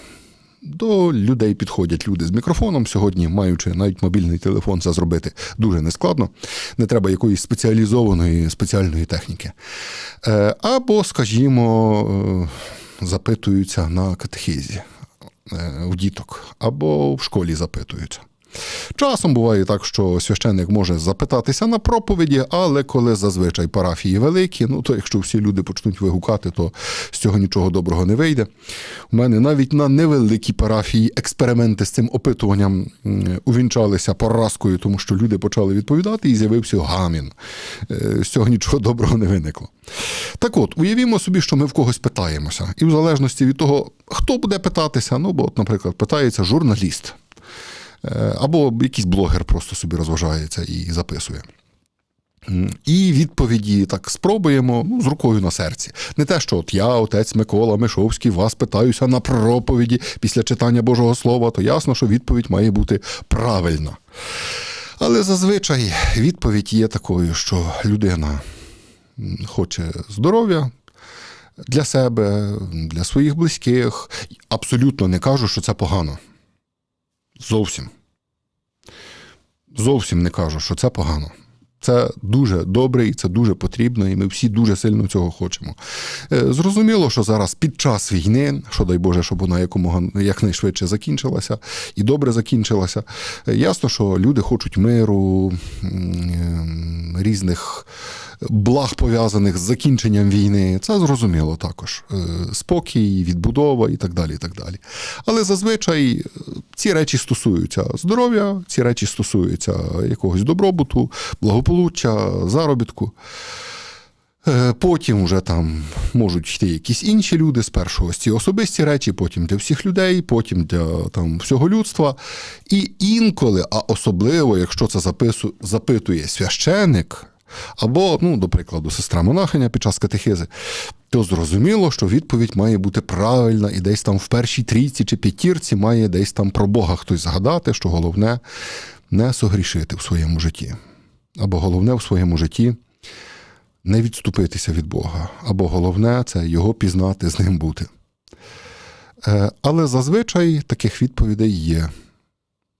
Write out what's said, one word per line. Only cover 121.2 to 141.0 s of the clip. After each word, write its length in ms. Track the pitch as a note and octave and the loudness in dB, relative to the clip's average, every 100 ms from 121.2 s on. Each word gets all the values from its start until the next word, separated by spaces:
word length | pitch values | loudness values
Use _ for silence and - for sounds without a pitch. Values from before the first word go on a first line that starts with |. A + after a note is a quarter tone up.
| E2+ E2 | -2 -2
всього 320 | - C3 E3 | 0 2 4
людства. 460 | A3 G#3+ - D3 B2+ - - - - - | 2 0 0 0 -2 -12 -14 -16 -12 -2
І 220 | G3 F#3+ - | 0 0 -2
інколи, 640 | F#3+ A3+ A3 - B2 F#2+ E2+ | 0 2 2 2 2 2 0
а 80 | A2 | -4
особливо, 800 | - G#2+ - F#2 G#2+ E3 C#3 F#2+ | -2 -2 0 2 2 4 4 2
якщо 300 | F2+ - A2 | 0 -2 -2
це 120 | G2 | 0
запису-, 540 | F2+ E2 A#2 - G#2+ - | -2 0 0 0 -4 -6
запитує 640 | G2 A2 - A#2 - E2+ D2 | -4 -4 0 0 0 -2 -2
священик, 1040 | - F#2 - - F#3+ G3 G#2+ D#2+ - - _ _ - - - | -6 -4 -2 0 2 4 2 0 -8 -20 _ _ -18 -14 -4
або, 420 | A2 C#3+ F#3+ D#3 | 0 2 2 2
ну, 160 | F3 B2 | 2 2
до 120 | F#2 | 0
прикладу, 400 | F2+ F2+ E2+ D#2 | 0 -2 -6 -4
сестра-монахиня 800 | - - E2+ F2+ E3 F#3 D#3 A#2+ | -6 -2 2 4 4 2 2 0
під 140 | - | 0
час 160 | - - | 0 0
катехези, 480 | G#2 G#2 - F#2 E2 - - - - - - | -2 0 0 0 -2 -10 -12 -10 -12 -16 -2
то 140 | B2 | 0
зрозуміло, 680 | F#2+ F2+ D#2+ F#2+ E3 A3 F3 | 0 0 0 2 4 4 2
що 160 | - F#2+ | 2 2
відповідь 480 | A#2+ - A#2 A2+ - | 0 0 0 0 2
має 220 | G#2+ G#2+ | 2 2
бути 240 | G2 - | 0 -2
правильна, 680 | - F2 G#2+ B2+ A#2 A2 G#2 | -4 0 2 4 4 2 0
і 80 | F#2 | 0
десь 240 | F#2 G#2+ | 0 0
там 140 | - G2 | 0 0
в 100 | - | 0
першій 360 | A#2+ A2+ - | 0 0 -2
трійці 420 | A2+ A2 C#3 - A2 | 0 2 2 0 -2
чи 120 | - | -2
п'ятірці 580 | G#2 - F3 E3+ - G2+ | -4 0 0 0 0 0
має 320 | G#2+ A#2 G#2+ | 2 4 2
десь 260 | F2+ G2+ | 2 0
там 180 | - G2+ | 0 0
про 160 | G#2+ G2+ | 2 2
Бога 280 | A2 F2 F2+ | 2 2 0
хтось 260 | - E2+ | 0 -2
згадати, 520 | E2+ F2 G#2+ E3+ - | 0 0 0 0 0
що 160 | - F2+ | -2 0
головне 500 | E2+ E2+ F#2 G#2+ B2 - - - - - - - | 0 0 2 0 0 -6 -16 -14 -14 -16 -16 -2
не 220 | F#2 B2 | 2 2
согрішити 640 | B2 G#2+ F#2+ F2 E2+ D#2 - | 2 2 2 0 -2 -4 -6
в 60 | |
своєму 380 | - E2+ D#2+ E2 | -2 0 0 0
житті. 360 | E2 - A#1 B1 - - | 0 -2 -10 -12 -16 -20